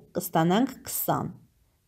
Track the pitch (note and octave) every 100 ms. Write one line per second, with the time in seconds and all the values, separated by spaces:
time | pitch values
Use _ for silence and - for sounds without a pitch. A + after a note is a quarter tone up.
0 | - - - E3 E3 G3 C4+ - - -
1 | - D3+ D3+ - _ _ _ _